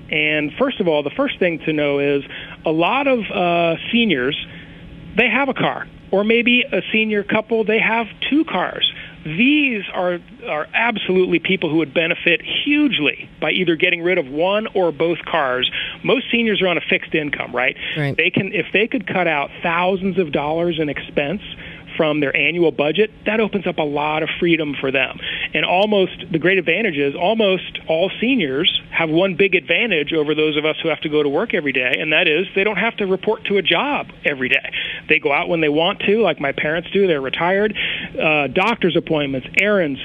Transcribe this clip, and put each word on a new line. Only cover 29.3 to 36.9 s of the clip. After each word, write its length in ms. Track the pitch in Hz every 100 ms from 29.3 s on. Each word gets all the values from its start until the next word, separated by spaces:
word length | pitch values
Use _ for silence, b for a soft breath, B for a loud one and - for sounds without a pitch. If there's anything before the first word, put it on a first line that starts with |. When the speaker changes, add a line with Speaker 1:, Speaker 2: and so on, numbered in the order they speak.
| 175
Speaker 1:
big 180 | 196
advantage 580 | 180 139 175 233 165 151
over 220 | 160 147
those 240 | 151 156 147
of 80 | 156
us 100 | -
who 80 | 165
have 120 | 151
to 80 | 160
go 120 | 151
to 80 | 143
work 240 | 151 226
every 180 | 190 143
day, 260 | 131 127 165
and 120 | 160
that 160 | 156 165
is 200 | 151 190 190
they 80 |
don't 140 | 208 185
have 200 | 220 -
to 80 | 190
report 400 | 185 214 220 -
to 120 | 202
a 40 |
job 460 | 175 165 277 226 127 - 160
every 240 | 135 123
day. 240 | 135 - - B B -
They 120 | 156
go 120 | 143
out 180 | 143 175
when 120 | 170
they 80 | 151
want 300 | 147 175 190 -
to, 160 | 220
like 160 | 190 147
my 120 | 139
parents 380 | - 151 170 170